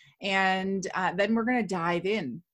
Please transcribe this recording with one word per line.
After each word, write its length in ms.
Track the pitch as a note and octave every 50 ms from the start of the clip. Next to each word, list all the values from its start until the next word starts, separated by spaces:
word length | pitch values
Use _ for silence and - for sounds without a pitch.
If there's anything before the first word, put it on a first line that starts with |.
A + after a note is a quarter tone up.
| - - _ -
and, 640 | F#3+ G3+ G3 G3 F#3+ F#3+ F#3 F#3+ F#3+ F#3+ G3 F#3+ F3+ F#3 -
uh, 180 | F3+ F#3+ G#3 F3+
then 220 | F#3+ G3+ G#3 A3+
we're 80 | A3+ A3
gonna 180 | B3 B3+ A#3+
dive 420 | G#3 F3+ F#3+ F3 E3 F3 F3 F3 E3+
in 380 | F#3+ G#3+ G#3+ E3 B2 A2+ E3+ - _